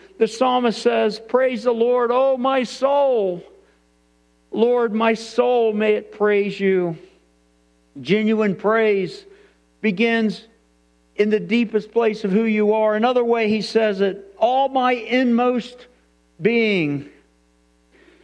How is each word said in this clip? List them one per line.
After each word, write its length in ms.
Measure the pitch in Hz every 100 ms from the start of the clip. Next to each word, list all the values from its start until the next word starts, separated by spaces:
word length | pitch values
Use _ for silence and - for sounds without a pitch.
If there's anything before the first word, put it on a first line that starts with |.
| - -
The 100 | 220
psalmist 540 | - 254 254 240 -
says, 360 | 240 226 220 208
"Praise 460 | - 247 262 240
the 80 | 240
Lord, 380 | 226 240 247 240
oh 240 | 247 269 262
my 280 | 254 269
soul. 800 | 247 - 269 285 277 240 196 175 - - _ _ _ _ _ _ _ _ _
Lord, 420 | 214 233 247 233
my 220 | 220 226
soul, 580 | 220 226 - 247 247 226
may 220 | 208 214
it 180 | 208 -
praise 460 | - 208 208 202 175
you." 380 | 196 185 175 160 - _ _ _ _ _ _ _ _ 139
Genuine 560 | 127 208 214 214 214 160
praise 680 | 202 220 220 196 175 - - - _ _ _ _
begins 640 | 214 180 233 226 214 175 - _ _ _ _ _ _ -
in 120 | 208
the 120 | 214
deepest 520 | 170 233 233 220 214
place 320 | 233 226 214
of 60 | 196
who 140 | 196
you 280 | 226 214 208
are. 220 | 220 220
Another 300 | 214 240 247
way 240 | 233 233 214
he 140 | 214
says 380 | 196 226 220 190
it, 340 | 196 185 - -
"All 300 | 226 262 277
my 240 | 269 254
inmost 920 | 247 214 254 254 233 247 247 - - - _ _ _ _ _
being." 680 | 170 233 220 196 147 143 - - _ _ _ _ _ _ _ _ - _